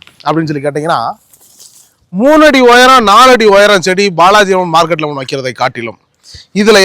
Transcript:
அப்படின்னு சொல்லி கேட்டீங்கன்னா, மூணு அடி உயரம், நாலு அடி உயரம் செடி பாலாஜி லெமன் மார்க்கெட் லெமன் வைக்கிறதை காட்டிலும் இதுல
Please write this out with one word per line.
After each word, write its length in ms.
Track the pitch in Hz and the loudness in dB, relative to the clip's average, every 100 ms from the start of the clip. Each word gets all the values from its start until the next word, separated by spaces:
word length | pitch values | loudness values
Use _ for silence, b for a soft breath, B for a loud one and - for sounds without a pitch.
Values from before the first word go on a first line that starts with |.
| _ _ - | _ _ -8
அப்படின்னு 260 | 156 156 | -6 -4
சொல்லி 120 | 147 143 | -6 -6
கேட்டீங்கன்னா, 320 | 143 156 147 120 214 _ _ _ _ b b b b _ | -6 -4 -4 -6 -10 _ _ _ _ b b b b _
மூணு 300 | 180 254 311 302 | -2 0 2 2
அடி 100 | 269 247 | 2 4
உயரம், 360 | 240 254 262 214 | 4 4 2 2
நாலு 220 | 208 254 | 2 4
அடி 120 | 247 220 196 | 2 2 2
உயரம் 280 | 208 202 190 | 2 0 -2
செடி 180 | 185 202 165 | -2 -2 0
பாலாஜி 320 | 175 208 196 | 2 2 2
லெமன் 180 | 185 180 165 | 0 -2 -2
மார்க்கெட் 260 | 165 170 | -2 -4
லெமன் 160 | 151 143 | -6 -10
வைக்கிறதை 320 | 131 139 127 120 | -10 -10 -8 -6
காட்டிலும் 380 | 127 123 113 98 _ _ B B B 190 | -6 -6 -14 -16 _ _ B B B -4
இதுல 180 | 208 208 | 0 2